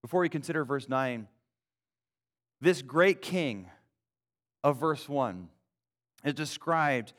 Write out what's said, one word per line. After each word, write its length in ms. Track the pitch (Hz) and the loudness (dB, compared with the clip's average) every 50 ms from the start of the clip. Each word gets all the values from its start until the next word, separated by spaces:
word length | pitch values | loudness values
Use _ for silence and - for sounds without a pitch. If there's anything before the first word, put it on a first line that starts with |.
Before 180 | - 120 - 185 | -12 0 0 2
we 80 | 180 165 | 2 2
consider 360 | - 156 131 - 165 156 147 | 0 -4 -6 -2 -2 -2 -2
verse 240 | 123 139 139 117 127 | -2 -2 -4 -2 0
nine, 380 | 131 131 135 127 123 117 107 101 _ _ _ _ _ _ _ _ _ _ _ _ _ _ _ _ _ _ _ _ _ _ _ _ _ _ | 0 0 0 0 -4 -6 -10 -14 _ _ _ _ _ _ _ _ _ _ _ _ _ _ _ _ _ _ _ _ _ _ _ _ _ _
this 220 | 131 170 180 143 | 4 4 4 4
great 400 | 135 131 131 160 180 196 190 190 | -2 -2 4 6 6 6 6 2
king 480 | - - 175 180 165 139 110 98 92 90 - _ _ _ _ _ _ _ _ _ _ _ _ _ _ _ _ _ | -4 -4 -2 -2 -2 -2 -4 -6 -10 -14 -20 _ _ _ _ _ _ _ _ _ _ _ _ _ _ _ _ _
of 160 | - 143 147 120 | 2 2 2 2
verse 300 | 151 160 151 135 - - | 0 -2 -2 -2 -6 -6
one 420 | 143 143 131 113 90 90 90 87 _ _ _ _ _ _ _ _ _ _ _ _ _ _ | -2 -2 -2 -2 -4 -8 -14 -16 _ _ _ _ _ _ _ _ _ _ _ _ _ _
is 120 | - 143 143 | -4 -4 -4
described 800 | 143 156 147 - - - 165 165 165 156 147 135 123 110 - - | -2 -6 -8 -8 -8 -2 0 2 2 4 2 2 0 -2 -6 -16